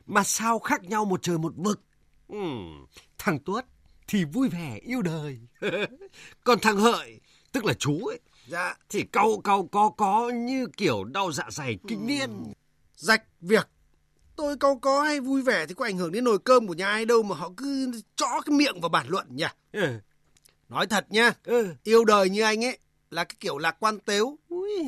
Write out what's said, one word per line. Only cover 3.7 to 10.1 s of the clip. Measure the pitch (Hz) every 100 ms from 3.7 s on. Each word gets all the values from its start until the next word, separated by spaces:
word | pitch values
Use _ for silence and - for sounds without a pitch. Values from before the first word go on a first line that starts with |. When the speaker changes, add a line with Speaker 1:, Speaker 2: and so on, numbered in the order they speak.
| _ _ _ -
Speaker 1:
thì | 208 151
vui | 208 262
vẻ | 175 156 104
yêu | - 254
đời. | 170 160 147 123 120 _
<laughs> | 196 190 208 262 - - - -
Còn | 240 220
thằng | 220 202
Hợi, | 226 185 127 110 _ _ _
tức | - 175
là |
chú | 120 143 151 277
ấy, | 240 _ _ 117
Speaker 2:
Dạ. | 170 180 - _
Speaker 1:
thì | 208 -
cau | 208 220 208
cau | 208 196 175
có | 202 214
có | 214 202